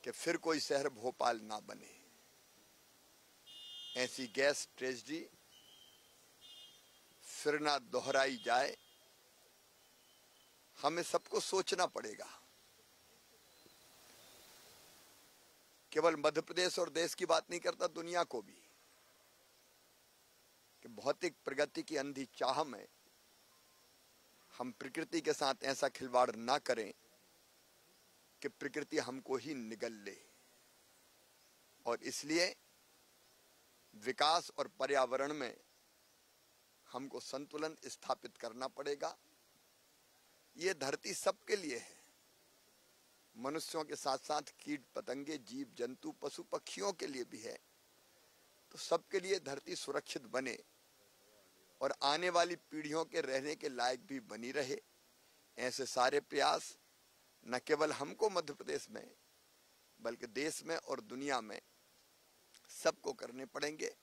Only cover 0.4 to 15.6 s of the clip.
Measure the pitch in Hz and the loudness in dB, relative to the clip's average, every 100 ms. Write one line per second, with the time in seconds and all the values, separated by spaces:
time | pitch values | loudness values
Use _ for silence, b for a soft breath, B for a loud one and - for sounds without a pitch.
0.4 | 165 156 - 139 143 120 123 - 123 117 | 2 2 2 2 2 0 -4 2 2 2
1.4 | 107 107 101 104 104 - - - - - | -4 -8 -8 -14 -14 -20 -20 -20 -20 -20
2.4 | - - - - - - - - - - | -20 -20 -20 -20 -20 -20 -20 -20 -20 -20
3.4 | - - 349 359 349 123 127 - 123 101 | -18 -14 -12 -12 -8 -2 -2 -2 -6 2
4.4 | 139 139 - - 131 123 113 160 - - | 2 2 -6 -4 -4 -4 -8 -8 -10 -18
5.4 | - - - - - - - - - - | -20 -20 -20 -20 -20 -20 -20 -20 -20 -20
6.4 | - - - - - - - - - - | -20 -18 -18 -20 -20 -20 -20 -20 -14 0
7.4 | 147 147 151 143 117 123 120 135 135 123 | 2 4 4 2 0 -2 4 4 4 2
8.4 | 117 123 143 - - - - - - - | 4 4 4 -2 -16 -20 -20 -20 -20 -20
9.4 | - - - - - - - - - - | -20 -20 -20 -20 -20 -20 -20 -20 -20 -20
10.4 | - - - - 143 170 160 175 - 220 | -20 -20 -20 -2 0 0 0 0 0 -4
11.4 | - 190 - 180 180 - 113 208 - - | 0 0 2 2 2 0 -8 -10 -12 -14
12.4 | - - - - - - - - - - | -20 -20 -20 -20 -20 -20 -20 -20 -20 -20
13.4 | - - - - - - - - - - | -20 -20 -20 -20 -20 -20 -20 -20 -20 -20
14.4 | - - - - - - - - - - | -20 -20 -20 -20 -20 -20 -20 -20 -20 -20
15.4 | - - | -20 -20